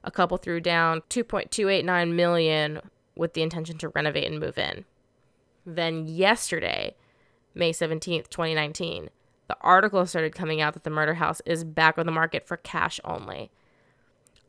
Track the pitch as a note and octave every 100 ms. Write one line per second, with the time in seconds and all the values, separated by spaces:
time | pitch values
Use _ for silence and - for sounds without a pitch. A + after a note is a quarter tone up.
0 | - - F3 F3+ - E3+ E3+ E3+ E3 E3
1 | - B3 A#3 G#3 - - G3 F#3+ F3 F3
2 | E3+ E3+ F3 E3+ D#3+ D#3 D3+ D3+ - _
3 | _ - E3 D#3+ D#3+ E3 D#3+ D#3+ D#3 D3
4 | D3+ D3 D3+ D3+ D#3 - - - - _
5 | _ _ _ _ _ _ F3 E3 E3 D#3+
6 | D#3+ E3 F#3+ A#3 - - F2 G1+ G1+ -
7 | _ _ _ _ _ - E3+ E3 D#3+ D#3+
8 | F3+ E3 - - D#3+ D#3 D3 D#3+ E3+ F#2
9 | D#2 - _ _ - - - F#3 G3+ G3
10 | F3+ E3+ D#3 F3 D#3+ D#3 D3+ D#3 D#3 D#3
11 | D3+ E3 D#3+ D#3 - E3 D#3+ D#3 D#3+ D#3+
12 | E3 D#3+ D#3+ D3+ - E3+ - D#3+ E3+ -
13 | - - G2 - - _ _ _ _ _
14 | _ _ _ _